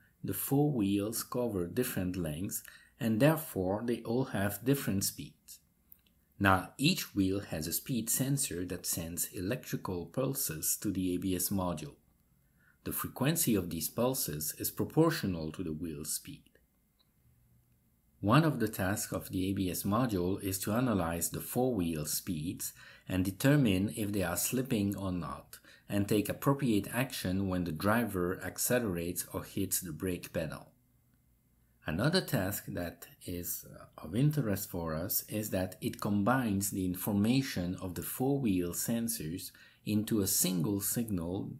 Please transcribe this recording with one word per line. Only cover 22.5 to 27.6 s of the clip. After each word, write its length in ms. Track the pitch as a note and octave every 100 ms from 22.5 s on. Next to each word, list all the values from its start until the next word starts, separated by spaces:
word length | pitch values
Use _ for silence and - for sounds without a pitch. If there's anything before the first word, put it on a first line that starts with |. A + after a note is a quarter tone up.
| A2 - - - - -
and 160 | F#2 F#2+
determine 680 | G2 C3+ D3 A#2 F#2 G2+ -
if 160 | G2+
they 100 | G2+
are 140 | F2 F2
slipping 580 | - B2 C3+ A2+ G2+ G2
or 160 | F#2+
not, 480 | F2+ C#2+ - - - - - -
and 180 | G2+ G2
take 220 | G#2+ G2+
appropriate 580 | - C#3 C#3 B2 G2+ G2+
action 560 | A#2+ C3+ - F#2 F#2+ G2
when 160 | F2+